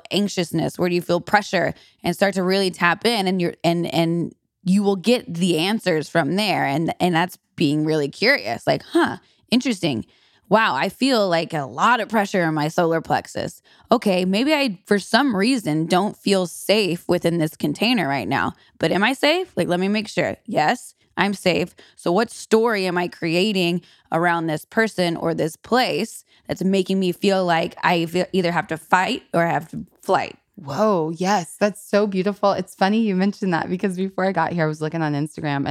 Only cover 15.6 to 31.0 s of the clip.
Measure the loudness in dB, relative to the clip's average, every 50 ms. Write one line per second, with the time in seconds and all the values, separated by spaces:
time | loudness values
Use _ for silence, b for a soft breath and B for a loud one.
15.6 | 0 0 0 0 0 0 0 0 0 0 -4 -6 -2 0 2 2 0 -2 -6 -4
16.6 | 0 2 2 2 2 0 -2 -4 -2 -2 0 0 0 0 0 0 0 -2 -2 -4
17.6 | -4 -4 -2 0 0 0 2 0 0 -2 -2 -4 -2 -2 0 0 0 -2 b b
18.6 | b b b -2 -2 0 2 2 2 0 0 2 2 2 2 0 -2 -4 _ -4
19.6 | -2 0 0 0 0 0 -2 -2 -4 -4 -4 -2 -2 -2 -4 -6 _ -4 -2 0
20.6 | 2 2 0 -2 -6 -14 -20 _ _ _ _ -2 -2 -2 -2 -2 0 0 0 0
21.6 | -2 -6 B B B B B -6 -2 0 0 0 0 -2 -6 -12 -2 2 2 2
22.6 | 4 2 0 0 0 -2 -2 -2 -2 -4 -6 -6 -4 0 2 2 2 2 2 2
23.6 | 0 0 0 -2 b b b b b _ -2 0 2 2 0 0 0 -2 -2 -4
24.6 | -6 -4 0 0 0 0 0 -2 -2 0 -2 -2 -2 -2 -2 -2 -2 -4 -4 -8
25.6 | -4 0 0 2 2 0 -2 -4 -6 -6 -8 -14 b b b b b -8 -6 -2
26.6 | 0 2 2 2 2 0 0 0 0 0 0 0 0 2 2 2 2 2 2 2
27.6 | 0 -2 -4 -4 -2 0 0 0 0 0 -2 -2 -2 0 0 0 0 0 0 -2
28.6 | -4 -4 -6 -10 -2 2 2 2 2 0 -2 -6 -6 _ -2 0 0 0 0 -2
29.6 | -4 -6 -10 -14 -14 -14 _ _ -2 0 0 0 0 -4 -10 _ _ _ _ -18
30.6 | -14 -8 -2 0 2 2 2 2